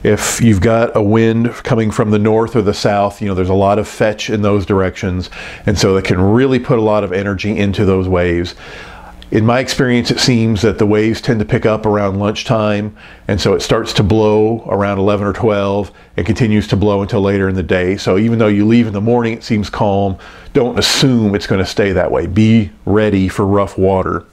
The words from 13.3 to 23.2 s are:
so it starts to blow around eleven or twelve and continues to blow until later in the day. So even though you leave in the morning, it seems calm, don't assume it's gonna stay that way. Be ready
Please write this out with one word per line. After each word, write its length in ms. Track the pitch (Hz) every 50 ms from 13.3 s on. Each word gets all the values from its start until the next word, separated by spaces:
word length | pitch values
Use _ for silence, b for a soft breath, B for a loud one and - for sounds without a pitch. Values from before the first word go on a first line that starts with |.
| 104 98
so 140 | - 110 98
it 80 | 87
starts 320 | - - 131 113 117 - -
to 80 | -
blow 600 | 110 90 110 110 107 107 107 107 107 110 117 113 -
around 320 | - 101 101 101 101 101 98
eleven 280 | 95 104 104 98 101
or 60 | 101
twelve 580 | 95 - - 110 104 101 98 101 98 104 101 - B B B B B -
and 80 | -
continues 420 | - 104 - 127 107 107 107 101 -
to 80 | -
blow 240 | 95 101 104 101 98
until 220 | 101 98 - 104
later 260 | 98 98 101 98 98 95
in 60 | 92
the 80 | 95
day. 340 | 85 82 117 110 90 90 95
So 220 | 98 - 117 113 113
even 200 | 110 117 117 113
though 100 | 113 107
you 180 | 104 101 104
leave 200 | 110 113 120 117
in 60 | 113
the 80 | 101 101
morning, 320 | 104 117 120 120 117 113
it 100 | 113 -
seems 280 | - - 120 104 101 -
calm, 480 | - - 120 104 98 98 101 98 95 B B B B B B B
don't 260 | - 143 123 120 - 101
assume 560 | 107 - - - - 135 127 117 110 104 98
it's 120 | 98 -
gonna 180 | - 117 95 98
stay 280 | - - - 107 98
that 180 | 92 90 87 -
way. 160 | - 65 85
Be 460 | 85 87 107 110 110 113 113 104 - - - -
ready 440 | - 98 107 107 104 98 98